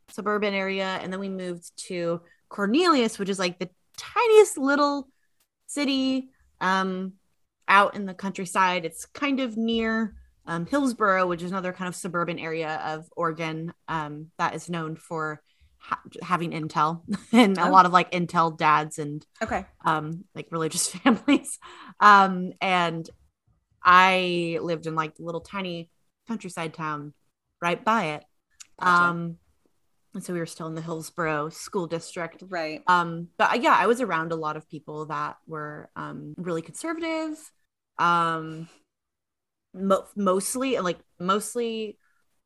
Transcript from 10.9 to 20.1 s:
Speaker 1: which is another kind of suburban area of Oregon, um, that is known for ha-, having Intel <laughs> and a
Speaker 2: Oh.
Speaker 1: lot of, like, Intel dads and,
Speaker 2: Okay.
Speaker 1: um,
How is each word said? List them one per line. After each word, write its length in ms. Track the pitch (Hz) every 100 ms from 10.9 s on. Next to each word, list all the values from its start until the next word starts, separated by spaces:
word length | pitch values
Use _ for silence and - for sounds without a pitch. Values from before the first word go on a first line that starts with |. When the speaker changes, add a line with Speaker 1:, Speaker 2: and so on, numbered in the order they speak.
| 226 208 185 185
Speaker 1:
which 160 | 175
is 80 | 175
another 220 | 190 180
kind 160 | 180 185
of 80 | 170
suburban 420 | 190 170 170 165
area 380 | 160 160 156 156
of 240 | 139 156 165 -
Oregon, 560 | 165 160 160 160 165 - -
um, 420 | 160 147 147 160 -
that 160 | 170
is 140 | 160 160
known 280 | 170 156 160
for 460 | - 165 156 151 _ _ _ _
ha-, 220 | - - - -
having 300 | 170 175 170
Intel 500 | 160 156 170 156 165 -
<laughs> 240 | 202 -
and 260 | 233 214 190
a 80 | 175
Speaker 2:
Oh. 40 |
Speaker 1:
lot 160 | 185 180
of, 60 |
like, 200 | 180 175
Intel 440 | 180 170 180 165 156
dads 420 | 156 151 156 -
and, 280 | 147 151 - -
Speaker 2:
Okay. 220 | 220 196 190 _
Speaker 1:
um, 400 | 165 156 151